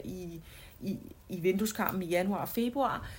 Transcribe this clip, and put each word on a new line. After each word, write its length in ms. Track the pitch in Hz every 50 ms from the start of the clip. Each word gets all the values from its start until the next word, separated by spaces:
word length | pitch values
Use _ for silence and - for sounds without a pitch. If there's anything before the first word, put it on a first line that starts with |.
| -
i, 360 | - 180 185 180 170 170 165 160 - - - - - - -
i, 160 | - 196 - - - - - - - -
i 120 | 190 175
vindueskarmen 640 | 160 185 185 196 220 214 - - 190 - - 190
i 40 | 180
januar 320 | 160 175 175 185 196 202 165
og 100 | 135 -
februar, 600 | - 233 233 247 240 277 262 220 117 - - - -